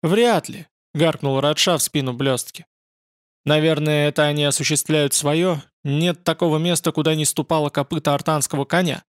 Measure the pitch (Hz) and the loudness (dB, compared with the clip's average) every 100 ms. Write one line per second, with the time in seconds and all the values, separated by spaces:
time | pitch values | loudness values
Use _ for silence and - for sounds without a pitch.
0 | 160 196 240 208 - 180 - _ _ 151 | 0 2 2 2 -2 -16 -18 _ _ 0
1 | 165 151 143 135 139 151 - 165 - 151 | 0 0 -2 0 0 0 0 0 0 -2
2 | 131 120 135 127 - - - _ _ _ | -4 -2 -2 -2 -4 -16 -20 _ _ _
3 | _ _ _ _ - 151 156 151 151 151 | _ _ _ _ 0 2 2 0 0 0
4 | 147 147 151 147 147 131 139 151 - 156 | 0 2 0 2 0 0 -2 -2 0 0
5 | 143 - 147 156 180 160 - _ 143 143 | 2 0 0 0 0 -2 -6 _ -4 0
6 | 175 170 - 160 170 151 170 170 - 156 | 0 -2 -2 0 2 2 0 0 -2 0
7 | 156 156 151 - 143 160 147 - 139 165 | 0 0 -2 -2 -2 0 0 -2 -4 -2
8 | 147 143 - 156 - 147 139 170 175 131 | 0 0 0 -2 -2 -4 -2 0 0 -4
9 | _ | _